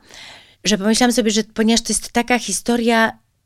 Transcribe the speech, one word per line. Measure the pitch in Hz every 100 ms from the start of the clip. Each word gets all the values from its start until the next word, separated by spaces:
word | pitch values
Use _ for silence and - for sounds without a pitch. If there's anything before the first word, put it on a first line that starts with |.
| - - - - - _
że | - 208
pomyślałam | 202 220 247
sobie, | 240 220
że | 214
ponieważ | 214 - 220 226
to | -
jest | 214 -
taka | 240 233 247
historia | - 185 - 233 233 226 226 - _ _